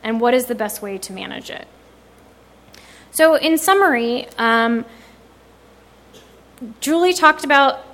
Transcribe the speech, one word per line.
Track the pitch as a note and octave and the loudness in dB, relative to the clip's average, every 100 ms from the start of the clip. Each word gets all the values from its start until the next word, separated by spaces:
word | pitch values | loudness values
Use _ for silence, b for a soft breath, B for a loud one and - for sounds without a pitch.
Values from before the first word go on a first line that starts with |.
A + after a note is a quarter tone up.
And | A3 A3+ | -4 -2
what | A#3+ | 0
is | B3+ B3 | 0 -2
the | |
best | A3+ G#3+ G#3 | -6 -6 -8
way | G3+ G3 | -10 -12
to | - | -12
manage | F#3+ G3 - - | -14 -12 -14 -14
it? | - - - _ _ _ _ - _ _ _ - B B B B | -16 -16 -20 _ _ _ _ -20 _ _ _ -20 B B B B
So | - D#4+ D#4 | 2 4 4
in | D4+ D#4+ | 2 0
summary, | F4 G4 G4 B3 A#3 B3 - - | 2 4 4 2 -2 -4 -8 -4
um, | A3+ A3+ A#3 A#3 A3+ B B B - - _ - - - _ _ - - - - - - A#3 A#3 | 0 2 2 -2 -4 B B B -20 -20 _ -20 -20 -20 _ _ -20 -20 -20 -20 -20 -18 -18 -12
Julie | - D#4+ F4+ | -2 0 2
talked | F4+ D#4 D#4 | 4 4 4
about | C#4+ C#4+ C4+ C4 - | 2 4 4 0 -12